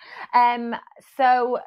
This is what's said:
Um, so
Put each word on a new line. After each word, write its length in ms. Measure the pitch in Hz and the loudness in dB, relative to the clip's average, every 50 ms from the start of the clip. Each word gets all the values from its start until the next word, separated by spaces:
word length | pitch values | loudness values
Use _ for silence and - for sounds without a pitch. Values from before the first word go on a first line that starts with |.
| - - - - - - | -20 -20 -18 -18 -12 0
Um, 440 | - 247 240 240 240 240 233 233 233 - - _ _ - _ _ _ | 2 2 4 4 0 -2 -6 -8 -10 -10 -12 _ _ -20 _ _ _
so 420 | - 262 254 254 247 240 247 247 - - | 0 2 2 4 2 0 -2 -4 -6 -8